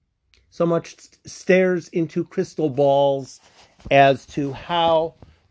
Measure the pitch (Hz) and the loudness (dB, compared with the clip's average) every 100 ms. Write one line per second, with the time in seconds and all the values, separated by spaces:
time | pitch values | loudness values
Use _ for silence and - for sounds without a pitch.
0 | _ _ _ _ _ - 170 170 - - | _ _ _ _ _ -4 -2 -2 -4 -14
1 | - _ - - - 185 185 180 - 180 | -20 _ -20 -8 0 0 0 -2 -6 -6
2 | 160 175 170 - 180 - 156 127 143 139 | -6 -6 -6 -6 -8 -4 -4 0 2 2
3 | 139 139 127 - _ _ - _ - 139 | 2 -2 -8 -16 _ _ -20 _ 2 4
4 | 139 131 - - 139 131 - 175 165 160 | 6 4 -4 -8 -8 -8 -6 -2 2 0
5 | 165 - - _ _ | -2 -8 -20 _ _